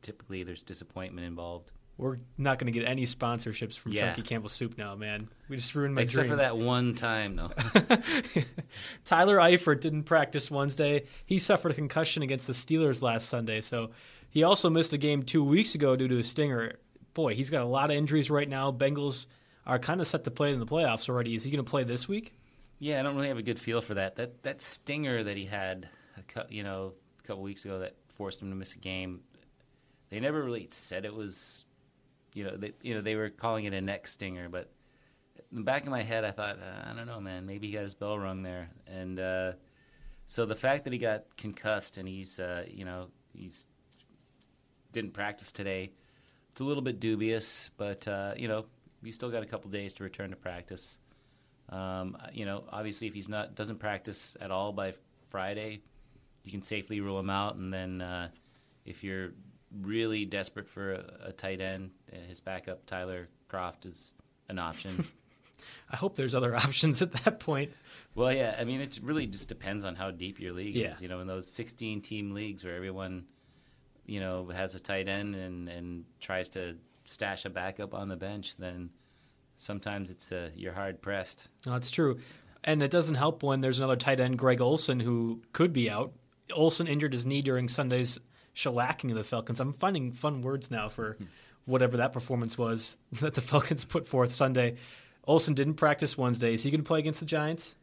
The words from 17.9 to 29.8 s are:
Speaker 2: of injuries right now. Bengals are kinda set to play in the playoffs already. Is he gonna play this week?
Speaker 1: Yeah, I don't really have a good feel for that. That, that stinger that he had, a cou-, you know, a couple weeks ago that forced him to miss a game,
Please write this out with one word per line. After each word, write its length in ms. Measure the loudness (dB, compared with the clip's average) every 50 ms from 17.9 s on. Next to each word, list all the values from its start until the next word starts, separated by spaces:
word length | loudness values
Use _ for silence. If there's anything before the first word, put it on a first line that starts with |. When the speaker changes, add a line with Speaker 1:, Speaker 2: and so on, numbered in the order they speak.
Speaker 2:
of 40 | 4
injuries 320 | 4 4 4 4 4 4 6
right 200 | 4 2 2 2
now. 220 | 0 0 0 0 2
Bengals 520 | 4 4 4 4 2 0 -2 -2 -2 -8 -10 -16 -20 _ _ _ _ _
are 140 | 0 0 0
kinda 240 | 2 0 0 0 2
set 200 | 2 0 0 -2
to 60 | -2
play 200 | 0 2 2 2
in 80 | 2 2
the 60 | 0
playoffs 420 | 0 2 2 4 4 2 0 0
already. 260 | 0 0 0 0 0 -2
Is 80 | -2 -2
he 80 | 0
gonna 120 | 0 0 0
play 200 | 2 2 0 2
this 240 | 2 0 -2 0
week? 260 | -2 -2 -4 -4 -8 -18 -20 -20 _ _ -20 -20 -20 -16
Speaker 1:
Yeah, 220 | -6 -4 0 0 2
I 40 | 2
don't 120 | 2 0
really 140 | 0 0 0
have 80 | 0
a 40 | -2 0
good 140 | -2 -2
feel 220 | -2 -2 0 0 0
for 140 | 0 0 0
that. 240 | 0 0 0 -2
That, 260 | -4 -6 -6 -8 -8 -8
that 180 | -8 -6 -4
stinger 640 | -6 -6 -6 -6 _ -4 -2 -2 0 0 0 0 0
that 140 | -2 -4
he 80 | -6 -6
had, 420 | -6 -4 -4 -4 -4 -4 -6 -10 -16 -20 -20 -20 -20 -20
a 60 | -20 -20
cou-, 300 | -12 -10 -10 -10 -8 -8
you 100 | -8 -6
know, 280 | -6 -6 -6 -6 -8 -10 -14 _ _ _ _ _
a 0 |
couple 160 | -10 -8 -8
weeks 220 | -6 -8 -8 -8 -8
ago 160 | -8 -6 -6
that 160 | -6 -8 -10 _ _ _
forced 320 | -12 -8 -8 -8 -8 -8
him 80 | -8 -8
to 60 | -8
miss 180 | -8 -8 -10 -12
a 60 | -10
game, 420 | -8 -6 -6 -6 -6 -8 -10 -12 -16 _ _ -20 _ _ _ _ _ _ _ _